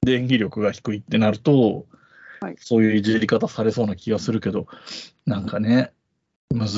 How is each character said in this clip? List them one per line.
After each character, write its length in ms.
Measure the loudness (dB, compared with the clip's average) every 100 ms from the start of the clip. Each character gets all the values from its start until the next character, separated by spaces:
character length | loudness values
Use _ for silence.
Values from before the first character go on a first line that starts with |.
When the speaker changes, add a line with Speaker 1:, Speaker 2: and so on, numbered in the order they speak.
Speaker 1:
で 120 | 0
演 140 | 2 2
技 100 | 0
力 240 | 0 -2
が 100 | -4
低 240 | -2 -6 -6
い 40 |
っ 20 |
て 160 | -4 0
な 120 | 2
る 100 | 2
と、 460 | 2 4 4 2 -8 _ _ -20 -20 -14
Speaker 2:
は 120 | -14
い。 40 | -12
Speaker 1:
そ 200 | 0 2
う 60 | 4
い 80 |
う 20 | 2
い 60 |
じ 180 | 2 0
り 80 | 0
方 220 | 0 -2
さ 160 | -2 -2
れ 60 |
そ 120 | 0
う 20 | -4
な 100 | -4
気 140 | -4
が 80 | -4
す 120 | -2
る 80 | -4
け 120 | -2
ど、 160 | -4 -8 -14 -18 -18 -18 _ -4
な 140 | -4
ん 60 | -4
か 140 | -4
ね、 320 | 2 2 0 -8 _ _ _ _ _
難 180 | -4 -2